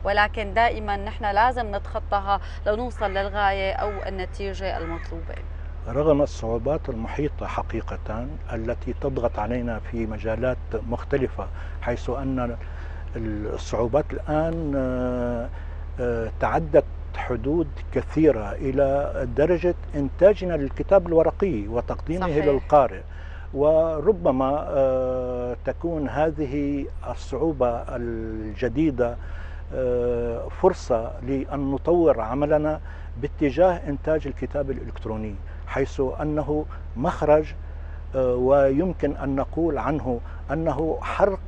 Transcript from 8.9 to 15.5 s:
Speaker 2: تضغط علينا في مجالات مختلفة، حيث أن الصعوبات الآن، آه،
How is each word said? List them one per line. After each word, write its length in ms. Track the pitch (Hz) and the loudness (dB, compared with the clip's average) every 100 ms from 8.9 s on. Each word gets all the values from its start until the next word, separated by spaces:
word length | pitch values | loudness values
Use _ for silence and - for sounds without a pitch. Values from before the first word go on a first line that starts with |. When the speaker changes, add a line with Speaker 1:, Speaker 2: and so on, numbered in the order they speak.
| 117 | -4
Speaker 2:
تضغط 380 | 143 131 113 - | -2 0 0 0
علينا 400 | 110 120 120 110 | -2 -2 -2 -4
في 260 | - 120 110 | -4 -4 -4
مجالات 520 | 110 110 110 127 123 - 110 110 | -2 -2 0 0 -2 -4 -6 -4
مختلفة، 580 | 117 - 143 127 - 98 - - - | -4 -2 0 0 -2 -6 -6 -8 -6
حيث 280 | - 120 - | -4 -4 -4
أن 480 | 127 135 131 120 117 - - - - - - | -4 -2 -2 -2 -4 -8 -8 -8 -8 -8 -6
الصعوبات 880 | 110 104 107 - - 113 117 135 151 | -4 -4 -4 -6 -4 0 2 2 0
الآن، 600 | - - 151 160 165 156 139 | -6 -2 0 0 -2 -2 0
آه، 760 | 131 127 123 123 120 120 117 | 0 0 -2 0 -2 -2 -4